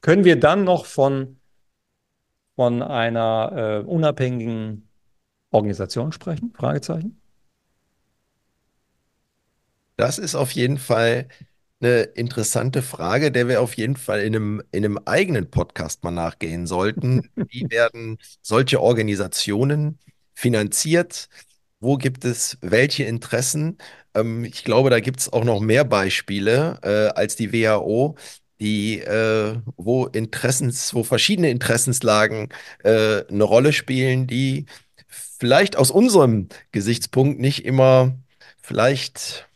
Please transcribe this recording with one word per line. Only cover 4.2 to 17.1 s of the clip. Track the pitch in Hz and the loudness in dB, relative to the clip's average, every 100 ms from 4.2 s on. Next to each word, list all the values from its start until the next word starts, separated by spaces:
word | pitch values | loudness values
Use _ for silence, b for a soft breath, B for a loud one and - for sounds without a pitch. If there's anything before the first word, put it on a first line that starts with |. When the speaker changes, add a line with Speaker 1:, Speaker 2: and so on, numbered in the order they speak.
| 127 123 113 113 110 107 _ _ _ _ _ _ _ | -2 -2 -6 -6 -8 -10 _ _ _ _ _ _ _
Speaker 1:
Organisation | 113 104 98 95 - 139 | 0 0 -4 -6 -6 -6
sprechen? | - - 160 233 | -8 -8 -8 -8
Fragezeichen. | - 131 147 - 165 180 - _ _ _ _ _ _ _ _ _ _ _ _ _ _ _ _ _ _ _ _ _ _ _ _ _ _ _ - | -6 -4 -4 -4 -8 -8 -12 _ _ _ _ _ _ _ _ _ _ _ _ _ _ _ _ _ _ _ _ _ _ _ _ _ _ _ -4
Speaker 2:
Das | 123 156 | -2 -2
ist | 185 - | -6 -4
auf | 131 | -4
jeden | - 123 139 | -2 -2 -2
Fall | - 113 113 123 131 b b b _ _ | -2 0 2 0 -6 b b b _ _
eine | 117 123 | 2 2
interessante | 110 - 120 120 107 120 120 139 | 0 -4 -6 -4 -4 -2 -2 -4
Frage, | 127 - 85 117 151 | -6 -8 -2 0 0
der | 127 120 | 0 0
wir | 120 | 0
auf | 120 | 0
jeden | - 113 135 | -2 -4 -4
Fall | - 104 | -4 -4
in | 104 110 | -2 -2
einem, | 104 104 - | -4 -8 -6
in | - 104 | -4 -2
einem | 101 - | -2 -2
eigenen | 147 190 131 85 | -2 0 -2 -2
Podcast | - 85 - 80 - | -4 -4 -8 -10 -8
mal | 85 | -8
nachgehen | 87 82 - 82 85 87 | -6 -6 -6 -10 -8 -6
sollten. | 90 98 - 123 | -2 -2 -2 0